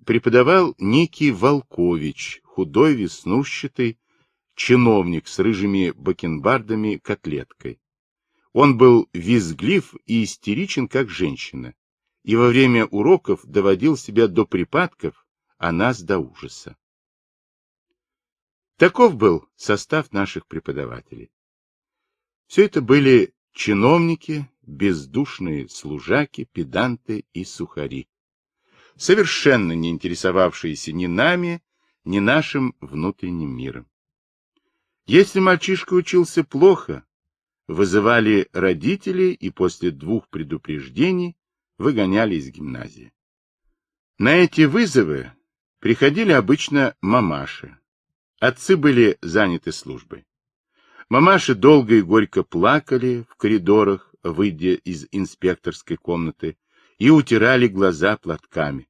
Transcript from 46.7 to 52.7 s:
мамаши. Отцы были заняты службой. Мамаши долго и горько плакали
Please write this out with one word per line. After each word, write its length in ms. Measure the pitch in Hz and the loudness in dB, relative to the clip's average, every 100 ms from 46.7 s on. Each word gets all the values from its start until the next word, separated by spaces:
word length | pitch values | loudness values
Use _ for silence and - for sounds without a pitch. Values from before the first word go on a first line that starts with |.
| 143 135 - | -2 -2 -4
мамаши. 760 | 92 123 95 73 69 - 67 _ _ _ _ _ _ _ | 0 0 0 -4 -10 -14 -20 _ _ _ _ _ _ _
Отцы 360 | 120 123 - 185 | -2 -2 0 2
были 420 | 143 123 110 87 | 4 4 4 2
заняты 500 | 82 95 98 85 - | -4 -2 -2 -4 -8
службой. 540 | - 69 64 - - _ _ _ _ _ _ _ - - | -12 -14 -18 -18 -20 _ _ _ _ _ _ _ -20 -2
Мамаши 460 | 127 170 190 - 110 | 2 4 4 0 4
долго 400 | 131 151 110 113 | 6 6 6 2
и 60 | |
горько 420 | 87 110 104 - | 4 2 2 -4
плакали 840 | - 85 101 | -4 0 0